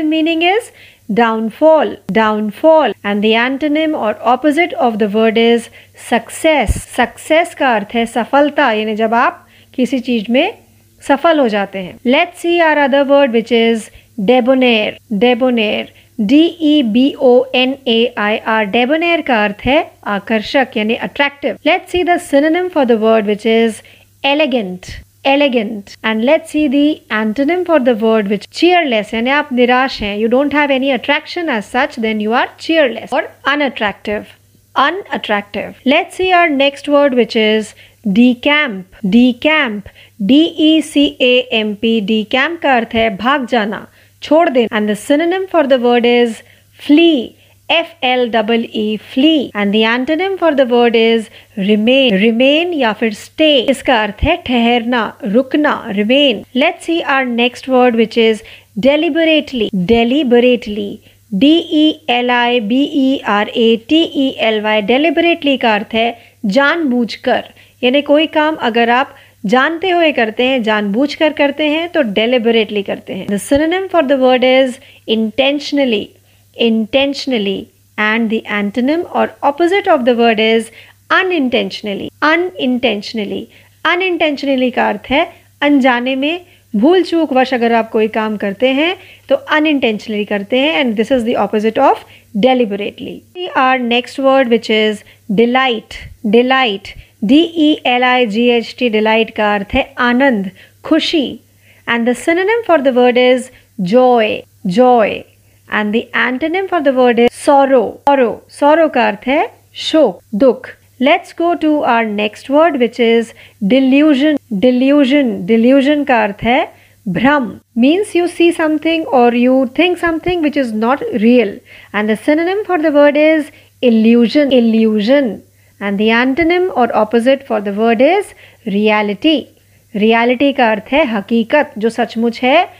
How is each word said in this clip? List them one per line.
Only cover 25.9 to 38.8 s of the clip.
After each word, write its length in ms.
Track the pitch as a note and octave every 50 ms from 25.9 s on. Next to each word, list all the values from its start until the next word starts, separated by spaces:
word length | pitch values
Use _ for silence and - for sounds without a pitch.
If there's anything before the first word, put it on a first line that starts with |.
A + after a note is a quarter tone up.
| - - -
And 200 | A3 A3 A3 A3+
let's 280 | C4 D#4 D#4+ E4 -
see 160 | - D4+ D4+ C#4+
the 180 | B3 C#4+ C#4+ D4 D4+ - _ -
antonym 540 | A3+ G#3+ A3 A3 G#3 - C#4 C#4+ F4 F#4 F4+
for 140 | F4 E4 D4
the 160 | B3 C4 B3 G3+ A3+
word, 260 | A3 A3 A3 G#3 G3
which 140 | G#3+ G3 - -
cheerless, 600 | - - D#4+ F4 F4+ F4 E4 C#4+ A#3 G#3+ G3 - -
यानी 160 | A3 A#3 B3+
आप 220 | C#4 D4 D4 D4
निराश 500 | B3+ A#3+ B3 A#3 B3 B3+ C4 B3+ - -
हैं, 140 | A3 G3+ G3+ G#3
you 120 | A3 A#3 B3
don't 200 | B3+ D4 C#4+ C4+
have 160 | D4 D4 C#4
any 220 | C#4 B3+ C4 C#4 C4 A3+
attraction 520 | - - C#4+ D#4 D4+ - - F4 F4 D#4 B3+
as 160 | G#3+ G3+ - -
such, 220 | B3 - - - B3 A3
then 180 | A3 A3 G#3+ G#3
you 60 | G#3+
are 140 | A#3 C4 E4+ F#4+ - -
cheerless 520 | - - E4 D#4+ D4 A#3+ A3+ A3+ - G3
or 100 | B3 D4 G4 - - _ - C4+
unattractive, 800 | C#4 D4 D4 C#4 C#4+ - A3+ G3+ F#3+ - - A3 G#3 - G3 - - _ _ _ _ _ _ _ -
unattractive। 1080 | - C4 D4 E4+ G4 G#4 - C#4 A3+ - - G#3+ G3+ G3+ - - G3+ F#3 F3+ G3 - -
Let's 320 | B3 C#4+ E4 F#4+ - -
see 160 | - F#4 F#4
our 160 | F#4 F4 F4 E4+ C#4+ C4
next 260 | C4+ C#4+ C#4 - - C#4+
word, 300 | C#4+ C#4+ C#4+ C#4+ B3+ B3
which 160 | A3+ A3+ -
is 380 | A3+ G#3+ G#3+ G#3+ A3 G#3+ - - - - - _ _ - G#3 F#3
decamp, 800 | A3 A#3+ B3+ A#3+ A#3+ - C#4+ D4 D4+ D4+ C4+ G3+ F#3+